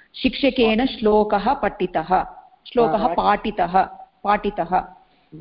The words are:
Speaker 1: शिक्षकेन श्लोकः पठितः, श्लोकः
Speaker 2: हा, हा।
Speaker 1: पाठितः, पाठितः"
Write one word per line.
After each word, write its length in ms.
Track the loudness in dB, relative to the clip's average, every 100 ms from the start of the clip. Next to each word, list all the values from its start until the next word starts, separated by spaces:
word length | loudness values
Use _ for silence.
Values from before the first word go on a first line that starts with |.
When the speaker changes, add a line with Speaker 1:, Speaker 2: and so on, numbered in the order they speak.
| _ -4
Speaker 1:
शिक्षकेन 640 | -2 0 0 2 2 2 0
श्लोकः 680 | 0 2 4 4 2 0
पठितः, 680 | -2 -2 -2 -4 -4 0 0 0 -8 -20 _ -4
श्लोकः 300 | 0 2 2
Speaker 2:
हा, 120 | 0
हा। 60 |
Speaker 1:
पाठितः, 680 | 0 2 0 -2 -2 0 2 0 -4 -20 _
पाठितः" 600 | -2 -2 -2 -4 -2 -2 -4 -10 _ _ _ -20